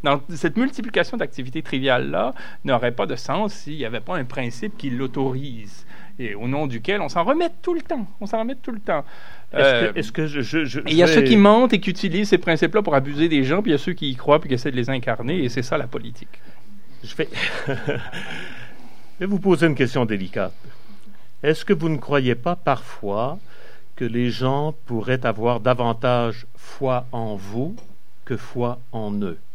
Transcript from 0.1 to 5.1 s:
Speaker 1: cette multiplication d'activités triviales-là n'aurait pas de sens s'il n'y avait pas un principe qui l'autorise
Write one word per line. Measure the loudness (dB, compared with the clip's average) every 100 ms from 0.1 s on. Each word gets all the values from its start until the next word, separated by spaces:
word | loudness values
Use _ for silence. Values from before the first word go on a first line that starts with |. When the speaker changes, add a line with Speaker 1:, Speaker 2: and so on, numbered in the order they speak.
| 0 0
Speaker 1:
cette | -2 0 0
multiplication | 0 -2 -2 0 0 -2
d'activités | -4 -4 -6 -6
triviales-là | -4 0 4 4 2 0 0 -2 -6 -6
n'aurait | 0 2 2
pas | 0 -2
de | -2
sens | -2 -2 -2
s'il | -4 -8 -6
n'y |
avait | -4 -4
pas | -4 -4
un |
principe | -4 -4 -4 -4 -6 -4
qui | -4
l'autorise | -2 -2